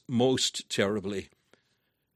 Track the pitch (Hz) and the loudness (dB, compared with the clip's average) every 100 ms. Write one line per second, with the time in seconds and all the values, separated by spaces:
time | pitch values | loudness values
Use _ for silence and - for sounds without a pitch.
0 | - 117 131 131 - - - - 101 107 | -2 2 2 2 0 -4 -4 0 0 0
1 | 95 98 92 _ _ _ _ _ _ _ | -4 -6 -8 _ _ _ _ _ _ _
2 | _ | _